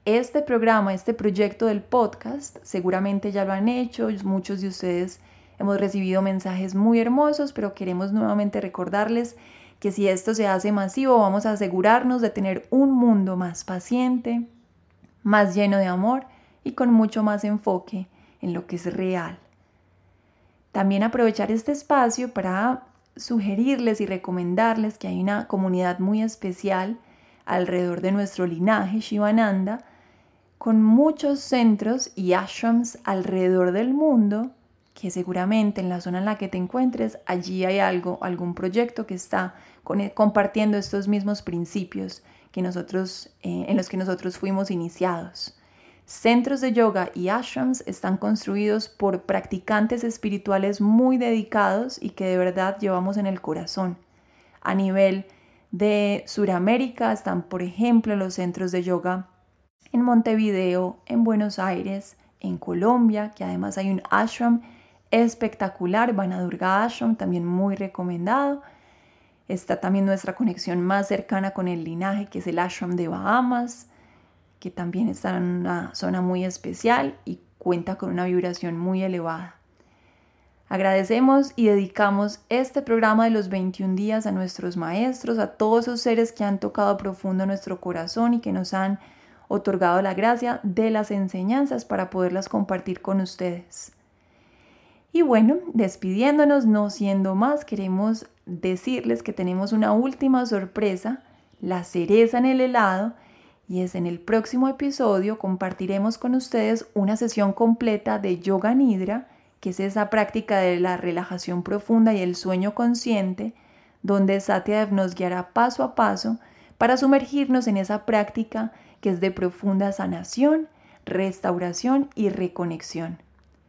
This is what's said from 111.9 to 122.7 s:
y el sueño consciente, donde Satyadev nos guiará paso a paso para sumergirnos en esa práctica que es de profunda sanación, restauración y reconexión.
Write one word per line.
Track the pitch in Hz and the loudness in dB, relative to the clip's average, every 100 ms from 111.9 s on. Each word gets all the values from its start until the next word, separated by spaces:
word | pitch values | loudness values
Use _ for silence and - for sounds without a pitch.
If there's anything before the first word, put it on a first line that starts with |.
| 226 226 | 4 6
y | 202 | 4
el | 180 | 0
sueño | 175 185 185 202 | -2 -2 0 -2
consciente, | 214 240 240 240 208 190 185 226 - _ _ _ _ | 0 0 0 0 0 0 -4 -8 -10 _ _ _ _
donde | 196 202 196 196 | 0 2 4 2
Satyadev | 202 190 208 214 214 | 2 0 2 0 2
nos | 196 185 | 0 0
guiará | 180 180 180 180 | -2 -4 -4 -2
paso | 226 247 247 | 2 2 2
a | 254 | -2
paso | 247 208 185 226 226 - - - - | 2 2 2 -4 -4 -8 -20 -10 0
para | 233 262 | 2 4
sumergirnos | 269 277 269 285 269 254 233 | 4 4 2 -2 2 2 2
en | 196 | 0
esa | 190 208 | -2 -4
práctica | 233 214 208 226 220 220 226 - - - | 0 0 0 -4 -6 -4 -6 -10 -20 -4
que | 202 | -2
es | 175 | 0
de | 190 | -2
profunda | 190 180 - 202 196 196 | 0 -4 -2 0 0 0
sanación, | 196 185 170 180 233 294 320 311 _ _ - | -2 -6 -6 -6 2 4 4 0 _ _ -16
restauración | - 185 190 185 185 175 175 170 247 269 277 | -6 -2 -2 -2 -2 -2 -4 -2 0 2 0
y | - 202 | 0 -2
reconexión. | 190 180 - 170 | 0 -4 -4 -6